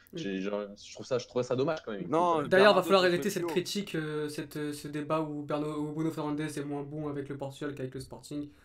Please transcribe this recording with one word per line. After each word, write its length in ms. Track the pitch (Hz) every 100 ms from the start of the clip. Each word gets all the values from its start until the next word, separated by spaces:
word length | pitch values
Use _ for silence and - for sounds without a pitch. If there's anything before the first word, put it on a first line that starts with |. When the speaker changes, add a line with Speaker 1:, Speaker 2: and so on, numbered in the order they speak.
| -
Speaker 1:
Oui. 80 | 165
Speaker 2:
J'ai, 200 | 127 95
je, 80 | 98
je 440 | 104 104 104 -
trouve 120 | - 110
ça, 120 | 123
je 100 | -
trouve 140 | 123
ça 120 | 127 127
dommage 260 | 143 156
quand 120 | -
même. 160 | 202 -
Speaker 3:
Non, 320 | 156 175 165
Speaker 1:
D'ailleurs, 340 | 139 185 208 185
va 60 |
Speaker 3:
Bernardo, 20 |
Speaker 1:
falloir 180 | 170 190
Speaker 3:
c'est 40 | 180
Speaker 1:
éviter 220 | 175 190
cette 140 | 175
Speaker 3:
Fabio. 120 | 170 175
Speaker 1:
critique, 400 | - 202 156 160
euh, 320 | 156 151 147
cette, 300 | 147 151 151
euh, 160 | 147
ce 160 | 147 151
débat 320 | 147 147 156
où 200 | 156 147
Berno-, 360 | 147 147 151 151
où 160 | 151
Bruno 180 | 156 160
Fernandes 300 | 160 147 147
est 240 | 156 147 143
moins 180 | 143
bon 240 | 139 151 151
avec 220 | 143 135
le 80 | 131
Portugal 360 | 135 135 151
qu'avec 200 | 135 131
le 80 | 131
Sporting. 480 | 131 131 - 147 143 -